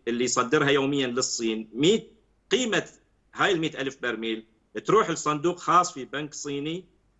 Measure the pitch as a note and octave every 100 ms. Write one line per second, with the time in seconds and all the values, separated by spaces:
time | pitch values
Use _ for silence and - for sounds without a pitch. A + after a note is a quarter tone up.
0 | A#2+ A#2+ B2 B2+ A#2+ D3+ C#3 C3+ C3+ C#3+
1 | B2+ B2 B2+ - A2+ A2 A2 A2+ D#3 A3
2 | - _ _ _ - A3 A#3+ E3+ - -
3 | _ _ _ - F3 E3+ D#3+ C3 C3+ -
4 | B2 A2 A2+ A2 - _ _ G#2+ - G#3
5 | F3+ D3+ D3+ D3+ E3+ F3 - F3 F3 C3+
6 | A#2+ C#3 D3+ - D3 C#3+ D3+ F3+ - _
7 | _